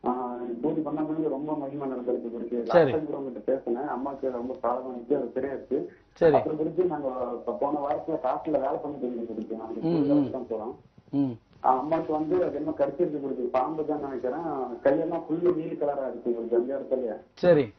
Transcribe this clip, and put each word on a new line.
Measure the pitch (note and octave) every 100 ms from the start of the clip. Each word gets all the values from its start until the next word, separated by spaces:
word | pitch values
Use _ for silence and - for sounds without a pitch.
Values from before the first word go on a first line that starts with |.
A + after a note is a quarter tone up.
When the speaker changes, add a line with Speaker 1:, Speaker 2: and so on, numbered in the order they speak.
| B2
Speaker 1:
ஆ, | B2 B2 A#2+ A#2 A#2
பூஜை | C#3+ D#3+
பண்ண | D3 D3+
பிறகு | D3+ D#3+ D#3
ரொம்ப | C3+ D3+ D3+
மகிமை | C3+ C#3+ C#3
நடந்திருக்கு | B2 A#2+ A#2+ A#2+ A2+
குருஜி. | A#2 A#2+
Speaker 2:
சரி. | A2+
Speaker 1:
லாஸ்ட் | F3 D3
டைம் | D#3 D3+
கூட | C#3+
உங்ககிட்ட | C3+ A#2 -
பேசினேன், | C3+ - A#2+
அம்மாக்கு | B2 B2 C#3 C3+ C3
ரொம்ப | B2 B2 B2+
ப்ராப்ளம் | A#2 B2 B2+
ஆயிடுச்சு, | A#2+ A#2 C#3+
அது | A#2+ B2+
சரியாயிடுச்சு. | C3+ B2+ - C#3 F3 - _
Speaker 2:
சரி. | - E3 C#3
Speaker 1:
அப்புறம் | D3+ D#3
குருஜி, | D#3+ D#3+ F3+
நாங்க | D3+ C#3 B2+ A#2+
இப்ப | A#2 A#2+ A2
போன | C#3+ D3+
வாரத்துல | C#3+ D3+ -
காட்டுல | D3+ B2+ D3 D#3+
வேலை | C#3+ C3 -
பண்ணிட்டு | C#3+ C3 B2
இருந்தோம் | A#2 A#2 G#2+
குருஜி. | - A2+
நாங்க | A2+ A2+ D#3+
Speaker 2:
ம், | E3
Speaker 1:
வேலைக்கு | C#3+
Speaker 2:
ம். | D3 C3
Speaker 1:
தான் | B2+ -
போறோம். | A2+ A2 - - - _
Speaker 2:
ம். | C#3+ C#3 A2+ _ -
Speaker 1:
ஆ, | B2+ B2+
அம்மாக்கு | D3 D#3+ D#3+
வந்து | D3+ D#3 F3+
அது | E3 C#3+
என்ன | D#3
கடிச்சிருக்கு | D3+ C#3 - E3+ D3 C#3
குருஜி, | B2 A#2+
பாம்பு | C3 C3 D#3 D3
தான் | D3
நினைக்கிறேன். | C#3 C3 B2 C#3+ E3 C#3+ B2 A#2
கையெல்லாம் | - D#3+ D#3+ E3+
full | - D#3+ F3 D#3
நீல | D#3+
கலரா | - D3 C#3+ C3
இருக்கு | A#2 B2
குருஜி, | A#2 A2+ A#2+
அந்த | B2 C#3
இடத்துலயே. | B2 B2+ A#2+ G#2 -
Speaker 2:
சரி. | - F3+ D#3+ A#2